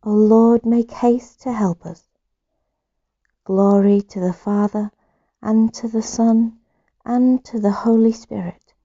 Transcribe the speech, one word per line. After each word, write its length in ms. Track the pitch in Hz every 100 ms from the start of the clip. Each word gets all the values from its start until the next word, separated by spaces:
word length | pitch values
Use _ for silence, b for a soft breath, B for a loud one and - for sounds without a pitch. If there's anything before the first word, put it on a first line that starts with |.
O 80 | 214
Lord, 540 | 208 214 220 226 233 226
make 260 | 233 233
haste 500 | - 240 240 - _
to 120 | 262
help 320 | 226 196 170 170
us. 180 | 170 _ _ _ _ _ _ _ _ _ _ _ _ _ _ -
Glory 560 | 190 196 202 196 202
to 180 | 202 202
the 140 | 180
Father, 580 | 175 - 208 208 214 208 _ _ _ _ _
and 320 | 214 220 226
to 140 | - 233
the 140 | 220
Son, 580 | 214 - 226 226 226 - _ _ _ _ -
and 380 | 247 254 254 -
to 140 | 233
the 120 | 202
Holy 400 | 202 233 226 226
Spirit 600 | 220 - 208 175 - _ _